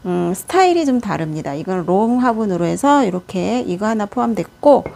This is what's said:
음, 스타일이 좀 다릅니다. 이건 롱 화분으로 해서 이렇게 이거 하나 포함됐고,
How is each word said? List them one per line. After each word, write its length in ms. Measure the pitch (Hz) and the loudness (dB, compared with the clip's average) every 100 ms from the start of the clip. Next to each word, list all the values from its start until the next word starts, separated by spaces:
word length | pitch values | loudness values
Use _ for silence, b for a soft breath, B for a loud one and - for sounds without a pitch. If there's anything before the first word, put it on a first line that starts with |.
| 180 | -4
음, 280 | 175 175 190 | -2 0 -4
스타일이 500 | - 359 370 339 285 | -2 2 4 4 2
좀 140 | 247 | 0
다릅니다. 540 | 208 151 160 156 147 | -2 -4 -4 -6 -6
이건 320 | 143 190 185 165 | -8 -4 -4 0
롱 360 | 185 226 247 | 2 2 2
화분으로 420 | 247 220 214 175 170 | 0 0 -2 0 -2
해서 400 | 175 285 285 220 | 0 2 2 2
이렇게 540 | 180 - 185 180 247 | -2 -6 -4 -2 -2
이거 240 | - 180 214 | -4 -4 -2
하나 220 | 220 208 | -2 -4
포함됐고, 760 | 254 233 208 165 - 294 262 - | -2 -2 -2 -6 0 4 4 2